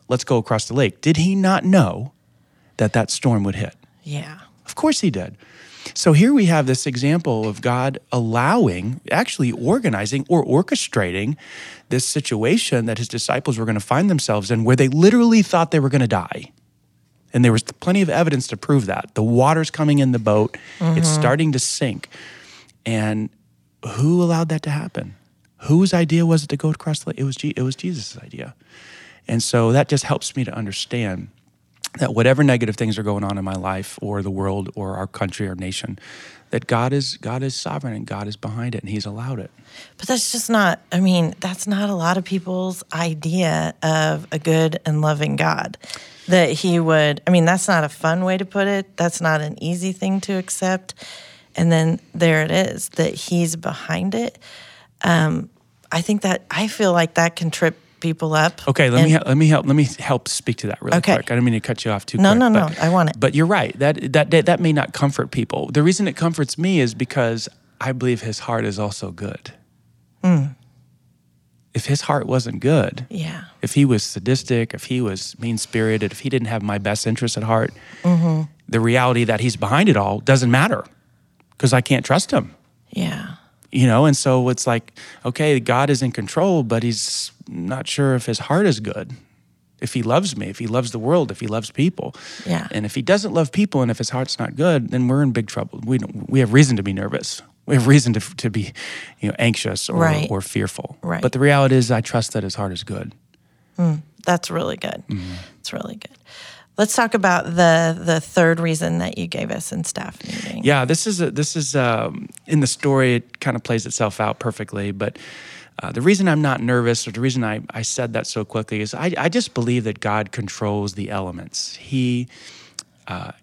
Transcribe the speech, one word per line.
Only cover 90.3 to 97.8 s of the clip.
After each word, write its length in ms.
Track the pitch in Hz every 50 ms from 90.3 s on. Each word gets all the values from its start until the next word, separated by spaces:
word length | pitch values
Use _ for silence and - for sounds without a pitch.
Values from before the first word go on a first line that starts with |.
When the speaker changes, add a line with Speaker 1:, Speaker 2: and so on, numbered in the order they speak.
| 131
Speaker 1:
me, 100 | 101 92 92
if 100 | 98 -
he 80 | 120
loves 240 | 107 113 127 123 113
the 80 | 113 113
world, 320 | 107 131 170 180 147 104
if 100 | 95 -
he 60 | -
loves 240 | 107 107 113 110 -
people. 440 | - - 143 185 - - - 131 - - - - - - -
Speaker 2:
Yeah. 220 | 185 170 165 - - -
Speaker 1:
And 120 | 104 104
if 100 | 104 -
he 80 | 139 120
doesn't 300 | - 190 208 202 202 -
love 180 | 165 160 135 -
people 280 | 196 208 190 - 139 127
and 80 | 117
if 80 | 110 -
his 120 | 113 -
heart's 280 | - 127 131 - - -
not 180 | 120 - -
good, 340 | 131 156 180 165 139 117 -
then 180 | - 127 127 123
we're 140 | 131 143 147
in 100 | 135 110
big 140 | 117 110
trouble. 340 | 101 - 107 104 - - - 113
We 120 | 113 131 120
don't, 300 | 104 98 - 104 - -
we 120 | 131 135
have 120 | 127 104 113
reason 240 | 139 151 131 120
to 60 | 98 98
be 100 | 101 95
nervous. 480 | 98 98 - - - - - - - - _ _ _ _
We 80 | - 143
have 100 | 131